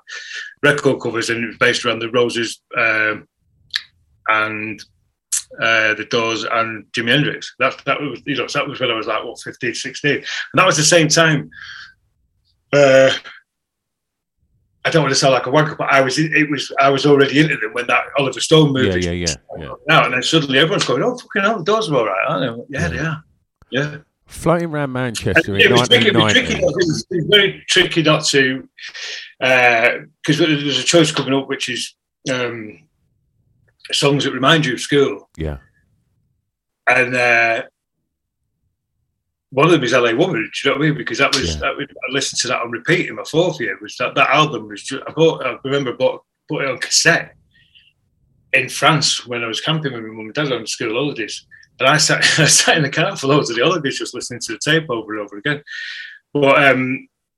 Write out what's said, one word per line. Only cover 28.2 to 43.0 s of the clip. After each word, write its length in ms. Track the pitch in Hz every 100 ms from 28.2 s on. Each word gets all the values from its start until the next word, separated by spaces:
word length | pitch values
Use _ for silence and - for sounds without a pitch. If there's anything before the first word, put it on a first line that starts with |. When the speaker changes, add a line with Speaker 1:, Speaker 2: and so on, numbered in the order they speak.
| -
Speaker 1:
to, 440 | 143 131 131 - - - - - - - -
uh, 500 | 127 127 123 117 117 - - _ -
'cause 120 | 151
there, 80 | 165
there's 320 | 147 143 127
a 40 |
choice 280 | - 170 156
coming 220 | - 131
up, 140 | 139 135
which 220 | 135 -
is, 260 | 117 - _ _ _ 143
um, 500 | 127 120 117 107 104 _ _ _ _ _ _ _ _ _ _ -
songs 340 | - 143 143 131
that 80 |
remind 320 | 127 135 165 127
you 80 |
of 80 | 117
school. 480 | - 143 131 - - -
Speaker 2:
Yeah. 200 | 78 71 _ _ _ _ _ _ _ _ _ _ _ _ -
Speaker 1:
And, 280 | 127 123 127
uh, 480 | 123 117 117 113 - _ _ _ _ _ _ _ _ _ _ _ _ _ _ _ _ _ _
one 180 | 131 160
of 40 |
them 120 | 160
is 100 | 120
L 140 | 123 117
A 80 | 113
Woman, 200 | 185 123
do 60 |
you 320 | 104 - 135
know 60 | 135
what 40 |
I 60 | 156
mean? 80 | -
Because 220 | - 120
that 160 | 135 135
was, 180 | 165
Speaker 2:
Yeah. 60 | 78
Speaker 1:
that 180 | 143 135
was, 80 | 143
I 200 | - 127
listened 280 | 135 - -
to 60 | 120
that 140 | 127
on 100 | 120
repeat 360 | 117 - 175